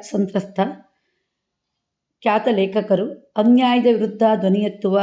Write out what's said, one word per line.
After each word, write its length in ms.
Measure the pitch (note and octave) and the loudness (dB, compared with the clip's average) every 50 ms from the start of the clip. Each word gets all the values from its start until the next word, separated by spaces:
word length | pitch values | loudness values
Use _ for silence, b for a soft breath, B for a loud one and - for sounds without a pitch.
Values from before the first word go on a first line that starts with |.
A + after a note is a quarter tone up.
ಸಂತ್ರಸ್ತ, 580 | - - - G3+ G3+ F#3+ - G3+ - - - - G3 C4+ D4 - - _ _ _ _ _ _ _ _ _ _ _ _ _ _ _ _ _ _ _ _ _ _ _ _ _ _ _ | -10 -8 -4 -4 -4 -2 -4 -6 -6 -4 -4 -4 -4 -4 -6 -12 -20 _ _ _ _ _ _ _ _ _ _ _ _ _ _ _ _ _ _ _ _ _ _ _ _ _ _ _
ಖ್ಯಾತ 260 | - A#3 G#3 G#3+ G#3+ B3+ | -2 -2 0 0 0 0
ಲೇಖಕರು, 840 | A#3 F#3+ F#3+ F#3+ F#3+ G#3+ G3 - G3 F3+ G3+ D4 - - _ _ _ | 0 0 -2 0 -2 -4 0 0 0 0 0 -4 -8 -14 _ _ _
ಅನ್ಯಾಯದ 480 | G#3+ G#3+ A#3 B3 B3 B3+ B3 B3 B3 A3 | 0 2 4 4 4 4 2 2 2 2
ವಿರುದ್ಧ 380 | B3 A#3 G#3 G#3+ G3 G3+ - A3+ A3 A3 | 2 2 2 -2 -4 -2 0 0 2 2
ಧ್ವನಿ 240 | F#3+ F#3 F#3+ F#3+ G#3 | 2 2 0 2 0
ಎತ್ತುವ 400 | G#3 G#3 G3+ - - F#3+ F#3+ G3 | 0 -4 -4 -4 -2 0 0 0